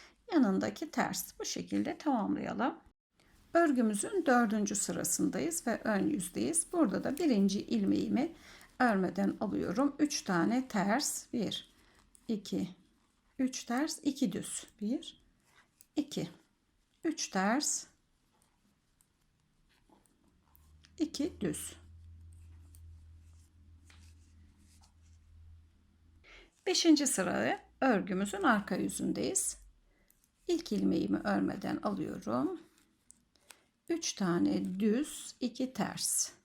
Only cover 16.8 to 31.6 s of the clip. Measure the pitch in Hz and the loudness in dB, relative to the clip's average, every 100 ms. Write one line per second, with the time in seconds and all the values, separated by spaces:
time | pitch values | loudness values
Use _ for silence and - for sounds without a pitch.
16.8 | _ _ 330 302 - 190 196 262 - - | _ _ -4 -4 -4 0 2 0 0 -4
17.8 | - _ _ _ _ _ _ _ _ _ | -8 _ _ _ _ _ _ _ _ _
18.8 | _ _ _ _ _ _ _ _ _ _ | _ _ _ _ _ _ _ _ _ _
19.8 | _ - _ _ _ _ _ _ - - | _ -20 _ _ _ _ _ _ -20 -20
20.8 | - - 311 - 311 - 156 - - - | -20 -4 -4 -2 -4 -2 -4 -4 -8 -14
21.8 | - - - - - - - - - - | -20 -20 -20 -20 -20 -20 -20 -20 -20 -20
22.8 | - - - - - - - - - - | -20 -20 -20 -20 -20 -20 -20 -20 -20 -20
23.8 | - - - - - - - _ - - | -20 -20 -20 -20 -20 -20 -20 _ -20 -20
24.8 | - _ - - - - - - - _ | -20 _ -20 -20 -20 -20 -20 -20 -20 _
25.8 | _ _ _ - - - - _ 392 349 | _ _ _ -20 -20 -20 -20 _ -2 4
26.8 | 339 294 285 - 185 196 233 392 - - | 6 6 6 2 0 2 0 -2 -8 0
27.8 | 262 196 180 185 202 - 320 208 - 185 | 4 4 2 -2 0 2 4 4 2 -2
28.8 | 190 - - - - 381 - - - _ | -2 -2 -2 0 0 0 -2 -6 -18 _
29.8 | _ _ _ _ _ _ - 330 - 202 | _ _ _ _ _ _ -2 -2 0 0
30.8 | 196 - 196 196 208 196 - 196 | 2 2 0 -2 0 0 0 -4